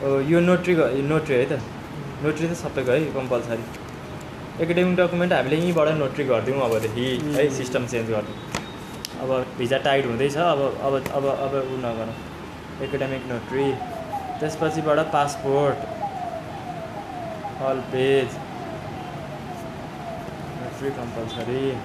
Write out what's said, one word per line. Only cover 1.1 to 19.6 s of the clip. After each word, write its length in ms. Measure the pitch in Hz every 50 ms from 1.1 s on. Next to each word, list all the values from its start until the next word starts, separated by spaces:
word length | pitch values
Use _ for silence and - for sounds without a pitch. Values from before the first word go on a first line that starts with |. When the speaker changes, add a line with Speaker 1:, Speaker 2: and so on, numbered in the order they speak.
| 156 160 - 147 139
Speaker 1:
है 220 | 123 127 143 156
त? 60 | 127 113 - - - - - - - - - - - 139
नोटरी 260 | 151 156 151 165 165
त 40 | 170
सबैको 400 | 165 - 151 - 143 131 123 123
है, 120 | 147 156
कम्पलसरी। 800 | 143 - 139 131 127 127 120 113 117 117 113 113 - - - - - - - - - - - - - - - - - - - 165
Academic 340 | 165 170 175 180 180 180
document 360 | 175 180 175 175 175 175 180 180
हामीले 240 | 143 123 131 147
यहीँबाट 320 | 156 170 180 175 160 151 151
नोटरी 360 | 160 156 143 131 - 143 143
गरिदिउँ 360 | 127 123 113 110 123 131 139
अबदेखि, 720 | 131 117 113 110 110 110 110 117 123 131 127 123 156 151 147
है, 120 | 131 147 147
Speaker 2:
उम्। 80 | 131
Speaker 1:
system 300 | 127 131 - - 139 123
change 240 | 120 123 117 113 110
गरिदिउँ। 260 | 113 107 104 - - - - - - - - - - - - - - - - - - -
अब 260 | 131 131 131 131 127 123 - -
visa 200 | 127 120 135 135
tied 280 | 135 147 139 139 135
हुँदैछ, 300 | 123 117 113 135 143 135
अब, 420 | 147 175 175 160 139 139 131 117 - -
अब, 120 | 139 139
अब, 320 | 135 131 - - 143 139
अब 280 | 139 135 - 139 135 135
उ 220 | 139 131 131 131
नगरौँ, 1080 | 131 127 120 113 113 110 110 117 - - - - - - - - - - - - - 135 131
Academic 340 | - 139 139 131 135 131 123
notary, 460 | 127 123 117 110 - 127 135 139 139 131 113 - - - - - - - - - - - -
त्यसपछिबाट 580 | 147 156 151 - 160 156 - 160 151 156 147 151
passport, 800 | 156 156 - 147 143 143 - - - 139 135 139 147 143 127 - - - - - - 807 - - 719 698 679 659 640 - - - 762 719 698 - - 330 - - - - - - - - - - - - - - 135
अल 160 | 135 135 131
page, 500 | 127 - 131 131 127 135 139 139 131 117 - - - - - - - - - - - - - - - - - - - - - - - - - -